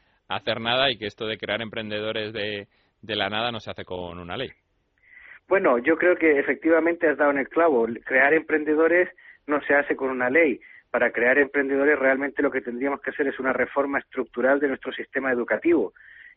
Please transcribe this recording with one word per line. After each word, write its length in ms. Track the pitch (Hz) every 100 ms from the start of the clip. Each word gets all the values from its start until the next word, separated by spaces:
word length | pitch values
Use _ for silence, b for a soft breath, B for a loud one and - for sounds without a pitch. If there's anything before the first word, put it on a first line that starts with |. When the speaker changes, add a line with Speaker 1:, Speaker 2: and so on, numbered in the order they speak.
| _ _ -
Speaker 1:
hacer 320 | 98 - 113
nada 300 | 117 127 139
y 80 | 107
que 80 | 104
esto 200 | - 110
de 120 | 110
crear 240 | 101 107
emprendedores 680 | 110 113 107 107 107 110 107
de, 360 | 110 104 101 101 _ _ _
de 140 | 104 104
la 120 | 98
nada 240 | 107 120
no 80 | 113
se 100 | -
hace 140 | 101
con 340 | 95 90 87 87
una 180 | 87 101
ley. 140 | 117 - _ _ _ _ B B B B -
Speaker 2:
Bueno, 300 | 196 180 123
yo 180 | 127 160
creo 200 | 175 175
que 220 | 160 139
efectivamente 720 | 143 135 160 165 165 170 160
has 80 | 139
dado 140 | 147
en 80 | 139
el 100 | 123
clavo. 380 | 156 165 127 113 117
Crear 300 | - 131 139
emprendedores 760 | 160 156 151 151 151 165 175 180 - B B -
no 140 | 143
se 120 | -
hace 200 | 143 143
con 160 | 147 135
una 180 | 127 127
ley. 320 | 143 160 110 B B B
Para 220 | 120 120
crear 260 | - 120 135
emprendedores 600 | 135 147 135 135 143 143
realmente 440 | 131 135 139 -
lo 80 | 143
que 100 | 131
tendríamos 400 | 123 120 139 139
que 100 | -
hacer 180 | 120 139
es 100 | -
una 140 | 131
reforma 460 | 127 123 143 139 139
estructural 600 | - - 117 - 127 139
de 100 | 143
nuestro 240 | 131 -
sistema 380 | 123 110 - 135
educativo 600 | 120 117 110 330 339 95 _ B B B